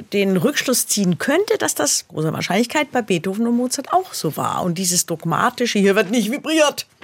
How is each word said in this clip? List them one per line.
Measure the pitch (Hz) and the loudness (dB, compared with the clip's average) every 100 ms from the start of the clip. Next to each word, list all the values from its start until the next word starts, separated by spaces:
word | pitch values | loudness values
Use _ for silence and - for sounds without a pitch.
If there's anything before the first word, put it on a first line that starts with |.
| - | -6
den | 202 196 190 | 0 2 2
Rückschluss | 196 294 - 240 - | 2 0 0 0 0
ziehen | - 185 165 | 0 0 0
könnte, | - 311 415 427 | 0 0 2 0
dass | - - | -2 -2
das | - - - | -2 -2 -4
großer | - 160 | -4 -4
Wahrscheinlichkeit | - 160 185 240 311 294 | -2 -2 0 0 0 0
bei | 254 | -2
Beethoven | 220 175 185 196 233 | 0 -2 -2 -2 0
und | 240 | 0
Mozart | 247 - 262 | 0 -4 0
auch | 359 370 | 0 0
so | - 160 - | -4 -4 -2
war. | 123 101 | -2 -2
Und | 180 170 | -2 -2
dieses | 185 175 - | -2 -2 -2
dogmatische, | 165 165 160 233 - 240 208 | -4 -2 0 0 0 0 2
hier | 196 | 4
wird | 196 180 | 4 2
nicht | 240 208 | 2 0
vibriert, | 277 - 320 294 277 - _ | -2 0 2 2 2 -10 _